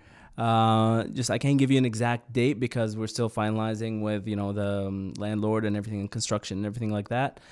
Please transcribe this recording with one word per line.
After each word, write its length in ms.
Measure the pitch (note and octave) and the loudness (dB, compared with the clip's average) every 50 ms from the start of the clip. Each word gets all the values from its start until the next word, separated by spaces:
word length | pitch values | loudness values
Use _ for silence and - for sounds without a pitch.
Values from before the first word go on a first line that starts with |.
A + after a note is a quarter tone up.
| - - - - - - - - | -18 -20 -20 -20 -20 -16 -8 -2
Uh, 680 | A2+ A#2 A2+ A2+ A2+ A2+ A2 A2 A2 A2 A2+ A2+ A2 | 0 2 4 6 6 6 6 6 4 4 4 2 0
just, 260 | - - - B2 - | -2 -4 -4 -2 0
I 60 | G#2+ A#2 | 0 0
can't 200 | - C#3 C#3+ C#3 | 2 2 4 4
give 140 | C#3 C3 | 4 6
you 60 | C3+ C3 | 4 4
an 80 | B2+ | 4
exact 480 | B2 A2 A2 A#2+ A#2+ A#2+ A#2 - - A#2 | 2 0 0 0 0 0 -2 -4 -4 0
date 260 | B2 A#2+ C3 D3+ G3 | 2 2 2 2 0
because 380 | B2+ A#2 - B2+ A2+ A2 G#2+ A2 | -2 -4 -2 -2 -2 -2 -2 -4
we're 100 | A2 A2 | -6 -6
still 220 | - - A#2+ A2 | -2 -2 -2 -2
finalizing 720 | - - G#2+ G#2+ G#2+ A2 A2 A2 A2 G#2+ A2+ A2+ A2+ G#2+ | 0 -2 -2 0 0 0 -2 -2 -2 -4 -4 -4 -4 -2
with, 260 | G#2+ G#2+ G#2+ G#2 G2 A2 | -2 -2 -2 -2 -2 -2
you 80 | G#2+ | -2
know, 160 | G2+ G2+ G2+ | -2 -2 -2
the, 360 | G2+ G#2 G2+ G2+ G2+ G2+ G2 G2 | -2 -2 -2 -2 0 -2 -2 -2
um, 260 | F#2+ G2 F#2+ F#2+ - - | -4 -4 -6 -6 -8 -6
landlord 460 | G#2 G#2 G#2+ G#2 G#2 G#2+ A2 A2 A2+ | -6 -4 -2 0 0 2 2 2 0
and 140 | G#2+ G#2 G#2 | 0 -2 -2
everything, 240 | G2+ A2 G#2+ G2+ | -4 -4 -6 -6
and 100 | G2 G2+ | -6 -6
construction 460 | - A#2+ G#2+ - A2 G#2 - - G2+ F#2+ | -6 -6 -4 -2 -2 -2 -4 -4 -6 -6
and 80 | G#2 | -4
everything 260 | G#2 G#2 A#2+ A#2 G#2+ | -4 -4 -4 -4 -2
like 160 | G#2+ G#2 G2+ - | -2 -2 -2 -2
that. 320 | A2+ B2 C3+ C#3 - - - - | -2 -2 -2 -4 -4 -8 -20 -20